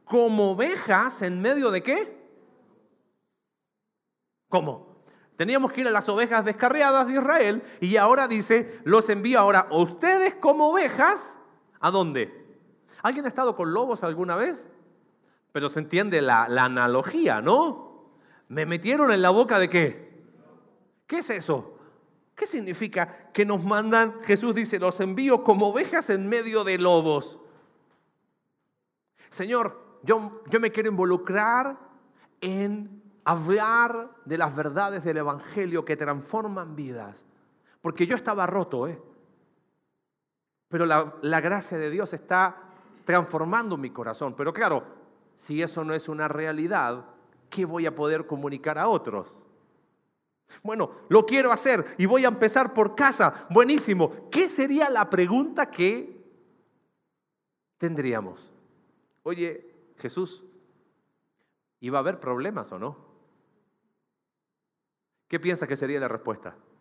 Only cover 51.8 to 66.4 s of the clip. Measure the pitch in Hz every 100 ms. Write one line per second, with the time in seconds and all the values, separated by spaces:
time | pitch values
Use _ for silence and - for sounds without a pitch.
51.8 | - - 190 262 254 226 220 262 254 220
52.8 | 208 - 277 262 170 - - 190 247 302
53.8 | 226 185 156 - - 294 370 - 277 285
54.8 | 285 233 202 185 180 240 285 - 151 -
55.8 | 185 233 - - - _ _ _ _ _
56.8 | _ _ _ _ _ _ _ _ _ _
57.8 | 170 156 131 113 95 87 - _ _ _
58.8 | _ _ _ _ 160 175 170 - - _
59.8 | _ - - 180 180 - - _ _ _
60.8 | _ _ _ _ _ _ _ _ _ _
61.8 | 123 139 151 190 127 123 180 196 104 92
62.8 | 123 147 _ _ _ _ _ _ _ _
63.8 | _ _ _ _ _ _ _ _ _ _
64.8 | _ _ _ _ _ 165 180 175 143 139
65.8 | 135 143 127 113 113 104